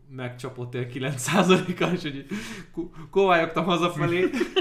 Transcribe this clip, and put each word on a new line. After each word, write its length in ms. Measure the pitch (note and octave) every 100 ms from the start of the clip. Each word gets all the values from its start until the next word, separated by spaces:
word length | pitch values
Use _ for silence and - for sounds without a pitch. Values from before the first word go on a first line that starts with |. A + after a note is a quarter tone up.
| -
megcsapott 640 | C3 B2 A#2+ C3+ B2 B2
ilyen 140 | B2 B2
kilenc 320 | B2+ C3 B2+
százalékkal, 720 | - F3 F3 F3 - F3+ D#3+
és 120 | F3
úgy 220 | D3+ C#3 C3 G#3 - G#3+ -
ko-, 180 | - F3+ - D#3+
kovályogtam 540 | F#3+ G3 E3+ E3 D#3+
hazafelé. 640 | F3 E3+ F3 D3+ E3+ F3 F#3 B3+ - F#4